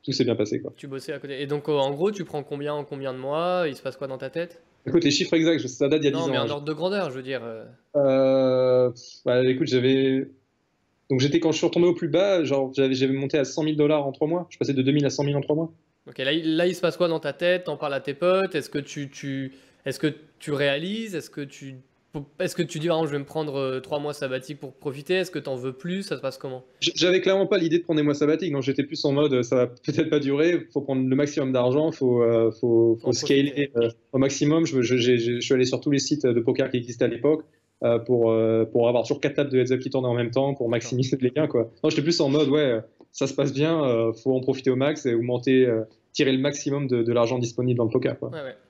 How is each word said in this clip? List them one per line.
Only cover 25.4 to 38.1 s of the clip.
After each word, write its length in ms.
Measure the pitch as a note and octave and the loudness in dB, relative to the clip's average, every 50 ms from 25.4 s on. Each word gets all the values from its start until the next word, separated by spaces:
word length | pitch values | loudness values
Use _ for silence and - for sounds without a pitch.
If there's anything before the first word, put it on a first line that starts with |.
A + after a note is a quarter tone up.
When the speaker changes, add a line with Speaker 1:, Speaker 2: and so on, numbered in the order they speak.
Speaker 2:
t'en 160 | C#3+ C#3+ C3+ | -6 -6 -8
veux 160 | B2 B2 C3+ B2+ | -6 -6 -8 -8
plus ? 280 | C3 - F3 F3+ G3 G3 | -8 -8 -6 -6 -6 -6
Ça 120 | - D#3+ | -6 -8
se 60 | C3 | -6
passe 160 | - C3+ B2+ - | -6 -8 -8 -8
comment ? 260 | - C#3 C3 B2+ - _ _ _ | -12 -12 -12 -12 -14 _ _ _
Speaker 1:
J-, 120 | - F3 - | -4 -4 0
j'avais 260 | - D#3 F3 F3+ F#3 | 2 2 4 4 4
clairement 260 | F3+ F#3+ F#3+ G3 G3 | 4 2 2 2 2
pas 120 | - G#3+ G3 | 2 2 2
l'idée 200 | E3 E3 D3+ F3 | 2 2 0 0
de 40 | |
prendre 160 | E3+ - E3 D3+ | 0 0 0 2
des 60 | D3 | 2
mois 100 | D3 C#3+ | 2 2
sabbatiques, 380 | C#3+ D3+ D3 D#3 D#3 F#3 F3 | 2 2 2 2 2 0 -2
donc 100 | C#3+ C#3 | -2 -2
j'étais 220 | B2 C3 C3+ C#3+ C3+ | -2 -2 0 -2 -2
plus 200 | C#3 E3 D3 - | -4 -6 -4 -2
en 80 | D3 | 0
mode, 200 | C#3 C#3+ D3+ D3 C3 | 2 2 2 4 2
euh, « 80 | B2+ | 2
Ça 140 | A#2+ B2 C#3 | 2 2 2
va 100 | B2+ B2 | 2 2
peut-être 420 | A#2+ B2+ - _ - C3+ A#2 D#3 D#3 | 0 -2 -8 _ -4 -2 0 0 2
pas 120 | D#3 D3 | 0 0
durer, 460 | C3+ C3+ C#3 C#3+ D#3 E3+ F3+ D#3 - - | 2 2 2 2 2 2 2 0 -2 -2
faut 80 | _ C#3+ | _ -6
prendre 260 | C#3 - C3+ C3 C3 | -4 -2 -2 0 2
le 100 | C3 C3 | 2 2
maximum 360 | C3+ D3 D3 D3 D#3+ C#3 C3 | 2 2 0 0 -2 -2 0
d'argent, 380 | C3 B2+ A#2+ B2+ B2+ D3 D#3 D#3+ | 2 2 2 4 2 2 2 0
faut, 300 | - - C3+ B2+ B2 A#2+ | -2 0 0 2 4 4
euh, 280 | A#2+ A#2 A#2 A2+ A2+ A2+ | 4 4 4 4 4 2
faut, 440 | A2 - - A#2+ A#2 A#2 A#2 A#2 A2+ A2+ | 0 0 0 4 4 6 6 6 4 2
Speaker 2:
Faut 60 | - - | 0 -2
en 20 | |
Speaker 1:
faut 20 | |
scaler, 380 | A#2+ - D3+ C#3+ C#3 C#3 C#3 C#3+ | -2 -2 0 2 2 4 2 2
Speaker 2:
profiter. 220 | C3 C#3+ C#3+ C#3 - | 0 -2 -4 -2 0
Speaker 1:
euh, 140 | A#2 A#2 A2+ - _ _ _ | 0 0 0 -2 _ _ _
au 60 | - C3 | 0 0
maximum. » 460 | C3+ C#3 C#3 - D3+ D3 D#3 E3 E3 | 2 2 0 0 2 2 4 2 2
Je, 140 | - C3+ C3 | 2 0 0
je, 160 | A#2+ A2+ B2+ | 0 2 2
j'ai, 220 | B2 A#2 B2 B2+ A#2+ | 2 4 4 4 4
j'ai, 160 | A2+ A#2 A#2+ | 2 0 -2
je 60 | A#2+ | -2
suis 120 | A#2+ - C3+ | 0 0 2
allé 120 | B2+ B2+ | 2 2
sur 140 | B2 C3 A#2+ | 2 0 -2
tous 100 | - D3+ | 0 0
les 80 | C#3+ C3+ | 0 0
sites 260 | C3+ - D3+ D3 - | 2 0 -2 0 2
de 160 | B2+ A#2 A#2 | 2 2 2
poker 300 | A2+ B2 B2 - C3+ B2+ | 2 0 0 0 0 0
qui 80 | - B2+ | 0 -4
existaient 260 | A#2+ - A#2 - C3 | -4 -6 -2 0 0
à 40 | A#2 | 0
l'époque, 360 | A#2 A#2 B2 C#3+ D#3 D#3+ - _ _ _ _ _ _ _ - | 0 0 0 0 0 0 -2 _ _ _ _ _ _ _ 0
euh, 140 | A#2+ A#2 A#2 | 0 0 0
pour, 320 | A#2 - | 2 2